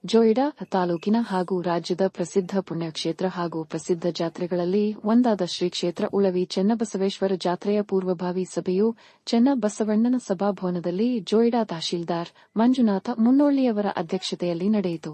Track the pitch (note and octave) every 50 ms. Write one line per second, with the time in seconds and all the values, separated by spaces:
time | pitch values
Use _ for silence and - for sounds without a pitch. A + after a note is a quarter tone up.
0 | - F3 - A3 A3+ A3+ A3 B3 C4+ D4 - - F#3 - - F#3+ F3+ F3 F3 E3
1 | - G3+ G#3+ A#3 A#3 - G3 F#3 F3+ E3+ G3 F3+ E3 F3 E3+ E3+ E3 - F3+ E3
2 | F#3+ F#3+ _ - F3+ E3 - G3 F#3 F3 G3 G3 F3+ - E3 E3 E3+ E3 D#3 -
3 | - E3 D#3+ - F3+ F#3 F3 F3+ F3 F3 D#3+ E3 D#3+ - - E3 - - F3+ E3
4 | E3+ F3 D#3 - E3+ E3 - - F3+ E3+ F#3 F3 F3 F3 F#3 G#3 G#3 G#3+ G#3+ -
5 | - G#3 A3 A#3+ B3 B3 G#3+ G3 F3+ E3+ - - F#3 F3+ - - - F3 E3+ -
6 | G#3 - - G3+ G3+ F#3+ F3+ F3+ F3+ - - F#3+ F#3+ G3+ A#3 G#3+ A#3 - - G3
7 | F#3+ G3 - - G3 F#3+ G3 F3 - F3+ F3 F3+ - G3+ G3+ G#3 G#3 G#3 G3+ F#3+
8 | F#3 F#3 F#3 E3 F3+ F3+ F3 F#3 F#3 - - F3 E3+ F#3 F#3 F#3+ G#3 A3+ A#3 _
9 | - - _ _ _ - - A#3 A#3 C#4 C#4 B3+ G#3 G#3 G#3 - A3 G#3 G#3+ G#3+
10 | A3+ B3 B3+ B3+ - - G3 E3+ G3 G3+ G3 F#3+ F#3+ F3+ F3+ F3 D#3+ F3 F3 F#3
11 | A3 B3 B3+ A3+ E3+ - G#3 A3 A#3 A#3 A3+ A#3+ A3 G#3+ - D#3+ D#3 - - F3
12 | E3+ D#3+ F3 E3+ E3+ - _ - - _ _ G3+ A3 B3 B3+ C4+ B3 G#3+ G3 F#3+
13 | _ - B3 A3+ A3 A#3+ C4 C#4 D4 C#4+ C#4+ C4+ C4 B3 A3 G#3 G3+ G3 - -
14 | F3+ D#3+ - F#3 - - - E3+ F3+ F3 E3+ E3+ F3+ G3+ G#3+ G#3 F#3 F#3 E3+ D#3+
15 | - D#3+